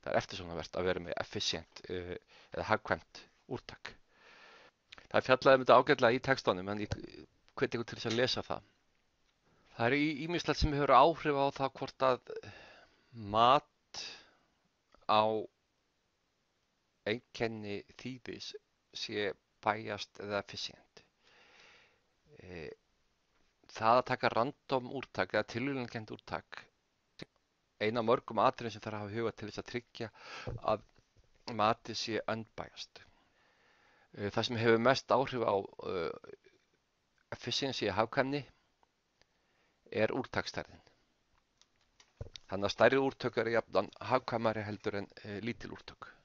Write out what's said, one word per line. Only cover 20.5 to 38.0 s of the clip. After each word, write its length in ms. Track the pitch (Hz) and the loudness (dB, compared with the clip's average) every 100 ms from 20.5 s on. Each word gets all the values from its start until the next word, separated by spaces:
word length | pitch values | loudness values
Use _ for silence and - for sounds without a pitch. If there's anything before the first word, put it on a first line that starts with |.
| - - - _ - _ _ _ _ _ - - - _ _ _ _ _ 147 | -10 -12 -12 _ -20 _ _ _ _ _ -20 -20 -20 _ _ _ _ _ -20
Eh, 320 | 92 87 73 - _ _ _ _ _ _ _ _ - | -16 -12 -12 -14 _ _ _ _ _ _ _ _ -18
það 280 | - 110 123 | 0 6 6
að 80 | - | 6
taka 200 | 127 120 | 0 2
random 580 | 107 123 - _ 131 123 135 | 2 0 -2 _ -2 0 -8
úrtak 360 | - - 92 | -8 -2 0
eða 140 | 107 107 | 0 -2
tilviljunarkennt 600 | 117 135 135 120 120 110 | -4 -4 -4 -6 -8 -10
úrtak, 480 | 120 - 90 - - - _ _ _ _ _ - _ _ _ _ _ | -14 -8 -10 -8 -18 -20 _ _ _ _ _ -20 _ _ _ _ _
ein 180 | 107 117 | -2 0
af 60 | 113 | 2
mörgum 320 | 131 - 110 | 2 2 2
atriðum 360 | 113 - 117 104 | 2 2 -10 -8
sem 80 | |
þarf 140 | 113 104 | -10 -8
að 60 | |
hafa 80 | 104 | -6
í 60 | 107 | -4
huga 140 | 113 - | -4 -4
til 140 | 104 | -10
þess 120 | 101 | -10
að 80 | - | -8
tryggja 400 | 120 - - 113 - - - - - - | -10 -10 -12 -12 -12 -18 -12 -10 -6 -2
að 120 | 107 - _ _ _ _ _ - 113 | -2 -4 _ _ _ _ _ -10 0
matið 400 | 107 117 - 110 | 2 2 -4 -8
sé 180 | - 110 - | -4 -4 -2
unbiased. 680 | 113 110 - - - - - - _ _ _ _ _ _ _ _ _ _ - | -6 -6 -12 -12 -12 -18 -18 -20 _ _ _ _ _ _ _ _ _ _ -8
Eh, 140 | 101 | -4
það 160 | 117 113 | -2 -2
sem 120 | 117 | 2
hefur 200 | 117 113 120 | 4 6 6
mest 280 | 135 - 110 | 2 2 2
áhrif 280 | 131 127 | 2 -2
á, 120 | 113 101 98 - - | 0 0 -2 -10 -6
eh, 420 | 95 80 - - - _ _ _ _ _ _ _ _ _ - | -4 -4 -6 -16 -20 _ _ _ _ _ _ _ _ _ -12
efficiency 500 | - 117 139 120 110 | -6 -4 -4 -2 0
eða 140 | 95 | 2